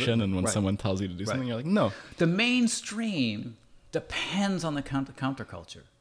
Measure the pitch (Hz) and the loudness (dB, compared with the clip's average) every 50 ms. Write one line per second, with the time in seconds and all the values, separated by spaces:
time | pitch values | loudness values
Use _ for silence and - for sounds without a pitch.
0 | 131 120 117 113 104 95 95 92 95 110 98 107 98 95 101 - - 101 95 95 | 2 2 4 4 2 2 2 2 2 2 2 4 2 2 2 2 0 0 0 0
1 | 101 92 87 87 101 110 98 135 127 123 113 117 135 165 202 214 135 98 - - | -2 -4 -4 -6 -4 -4 -2 -2 -2 -4 -4 -4 0 2 4 4 4 2 0 -4
2 | - - - - 170 165 175 202 233 240 247 254 240 226 - - - - 208 226 | -12 -16 0 2 2 4 4 4 4 4 4 4 4 4 2 -2 -6 -6 -6 -4
3 | 226 220 196 147 123 113 104 104 113 120 113 - - _ - - - - - 156 | -2 -2 0 0 0 0 0 -4 -8 -10 -12 -14 -20 _ -20 -20 -16 -6 -6 -6
4 | - - - - - - 160 196 202 196 190 165 165 160 147 143 139 - 139 135 | -6 -4 -6 -6 -6 -2 0 0 0 2 0 0 -2 -2 -2 -2 -4 -2 -2 -2
5 | 139 - - - 135 135 135 127 110 - 98 87 85 - - 85 - _ _ _ | -2 -4 -6 -4 -4 -4 -4 -4 -8 -12 -12 -14 -14 -16 -18 -18 -20 _ _ _